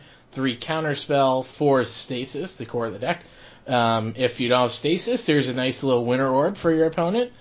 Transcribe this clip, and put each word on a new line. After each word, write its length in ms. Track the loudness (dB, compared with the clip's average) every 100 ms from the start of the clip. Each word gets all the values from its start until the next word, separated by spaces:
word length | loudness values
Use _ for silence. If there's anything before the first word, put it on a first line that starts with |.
| -12 -20 _
three 220 | -4 -4
Counter 400 | -4 -6 -4 -2
Spell, 480 | -4 0 2 4 2
four 420 | -4 0 4 4 2
Stasis, 680 | -4 -8 -8 -6 -8 -8 -10
the 100 | -8
core 200 | -6 -6
of 60 |
the 60 | -4
deck. 240 | -6 -6 -10 -20 -20 -18 -2
Um, 480 | 2 4 2 -2 -2
if 220 | -2 0
you 80 | 2
don't 120 | 4
have 100 | 2
Stasis, 520 | 0 -2 -2 -2 -2 2
there's 220 | 2 2
a 60 |
nice 280 | -2 -4 -2
little 220 | 0 2
Winter 240 | 2 0 2
Orb 280 | 2 0 0
for 160 | 0
your 140 | 2 2
opponent. 460 | 2 0 0 -2 -6